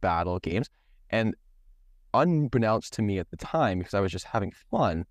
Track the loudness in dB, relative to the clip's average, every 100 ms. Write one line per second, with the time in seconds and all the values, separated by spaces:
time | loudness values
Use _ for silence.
0 | 0 0 0 -2 -2 -2 -4 _ _ -20
1 | -4 0 0 -2 _ _ -20 -20 _ -20
2 | _ 2 4 4 2 2 2 2 -2 -2
3 | 0 0 -4 -10 -4 0 0 0 -2 0
4 | 0 -2 -4 -4 -4 -8 _ 0 0 0
5 | -6